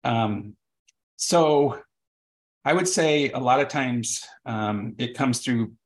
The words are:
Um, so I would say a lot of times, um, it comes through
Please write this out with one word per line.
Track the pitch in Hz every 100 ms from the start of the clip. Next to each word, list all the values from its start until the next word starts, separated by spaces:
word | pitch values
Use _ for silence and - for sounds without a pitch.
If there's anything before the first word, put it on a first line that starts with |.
Um, | 120 117 107 101 104 - _ _ _ _ _ -
so | - 175 156 147 143 120 - _ _ _ _ _ _ _
I | 139
would | 170 180
say | 196 160 151 139
a | 131
lot | 127 135
of | 139
times, | 147 131 120 117 - - - 123
um, | 113 107 104 110 -
it | 120 120
comes | 135 120
through | - 120 110 -